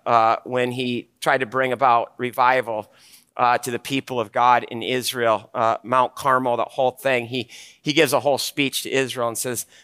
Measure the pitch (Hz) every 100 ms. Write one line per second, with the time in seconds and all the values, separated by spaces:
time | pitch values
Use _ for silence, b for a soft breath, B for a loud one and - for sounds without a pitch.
0 | - 117 113 - - 123 123 123 123 120
1 | - _ 156 135 113 127 131 120 131 117
2 | - - 123 131 123 131 113 107 101 b
3 | b b _ - 123 120 127 117 - 135
4 | - 127 104 123 123 120 - 117 101 127
5 | 110 127 117 104 - 123 113 - 107 127
6 | 123 - 139 127 127 117 - - 127 -
7 | 135 123 113 127 - B B B 147 147
8 | 139 135 139 131 - 147 147 - - 135
9 | 127 123 117 110 127 113 - b